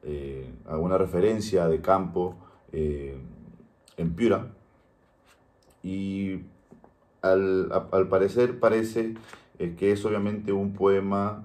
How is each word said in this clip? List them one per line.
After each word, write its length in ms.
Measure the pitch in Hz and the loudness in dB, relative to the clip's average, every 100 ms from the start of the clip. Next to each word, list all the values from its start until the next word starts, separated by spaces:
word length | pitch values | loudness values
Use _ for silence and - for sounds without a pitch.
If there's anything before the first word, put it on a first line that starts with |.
eh, 500 | 73 73 69 67 65 64 - | -8 -8 -8 -12 -12 -16 -8
a 140 | 80 | -4
una 180 | 87 95 | 0 2
referencia 680 | 92 87 101 110 104 95 82 | 2 2 2 2 0 2 2
de 140 | 80 | 0
campo, 540 | 80 95 92 87 90 - - _ _ | 2 2 2 -2 -4 -6 -20 _ _
eh, 440 | 80 78 71 69 67 65 - - - - _ _ - | -6 -4 -4 -8 -12 -16 -18 -20 -20 -20 _ _ -6
en 180 | 85 85 | -4 0
Piura. 320 | 113 95 131 - _ _ _ _ _ _ _ _ _ _ _ _ | 2 0 -2 -16 _ _ _ _ _ _ _ _ _ _ _ _
Y 560 | 92 95 98 98 98 92 - - _ - - _ _ _ | -8 -6 -4 -4 -4 -6 -10 -20 _ -20 -20 _ _ _
al, 500 | 92 95 98 92 92 | 2 4 4 0 2
a-, 180 | 92 - | -2 0
al 160 | 95 92 | 0 2
parecer 520 | 95 98 110 123 123 | 4 2 4 2 4
parece, 540 | 113 110 110 113 113 113 - - _ - | 2 4 0 -2 -4 -6 -14 -20 _ -8
eh, 160 | 90 85 | -8 0
que 140 | 98 | 2
es 120 | 101 | 2
obviamente 480 | 107 104 101 104 104 | 0 0 -2 -4 -2
un 220 | 98 98 | -2 -2
poema 680 | 98 95 98 98 98 101 104 | 2 4 4 2 0 -2 -4